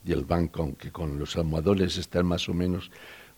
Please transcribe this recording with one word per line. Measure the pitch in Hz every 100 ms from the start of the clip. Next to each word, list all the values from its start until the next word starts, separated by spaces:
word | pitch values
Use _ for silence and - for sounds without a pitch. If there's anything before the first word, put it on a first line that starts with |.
y | 87
el | 76 65
banco, | 85 85 -
aunque | 78 67 82
con | 87 80 71
los | 73 -
almohadones | 80 78 80 98 87 87
están | 85 90 90
más | 85 -
o | 87
menos | 90 90 - - - - -